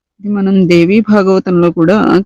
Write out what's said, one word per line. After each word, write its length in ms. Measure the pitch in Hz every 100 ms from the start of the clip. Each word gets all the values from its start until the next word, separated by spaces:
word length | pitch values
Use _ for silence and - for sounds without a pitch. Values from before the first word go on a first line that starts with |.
| _ _
ఇది 100 | 202
మనం 400 | 202 190 196 170
దేవీ 300 | 175 170 214
భాగవతంలో 720 | 214 214 190 190 - 175 175
కూడా 520 | 170 165 214 - 175